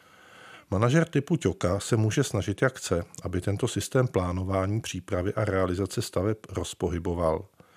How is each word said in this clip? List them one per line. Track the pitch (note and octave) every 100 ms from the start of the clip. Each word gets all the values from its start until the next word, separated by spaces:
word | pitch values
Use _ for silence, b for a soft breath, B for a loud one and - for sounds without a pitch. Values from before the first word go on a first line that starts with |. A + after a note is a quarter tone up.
| B B B B B B B
Manažer | G2 A#2+ D#3 E3
typu | D3 - E3
Ťoka | F#2+ E2 F2+ G2
se | - A2+
může | G#2+ G2+
snažit, | C3+ G#2 F#2 F#2+
jak | C3+ -
chce, | - E2+ - -
aby | F#2+ F2+
tento | G#2 G2+ A#2+
systém | G2+ - C3 B2+
plánování, | F#2+ F2+ F2+ F#2 F#2+ F#2+ A2
přípravy | - C#3+ - F#2 F#2
a | -
realizace | G#2 F#2+ F#2 F2+ F#2+ -
staveb | - F#2 G2+ A2 -
rozpohyboval, | F#2+ F2 - F2+ E2+ F2 F2 E2+ D#2+ F#2+ B B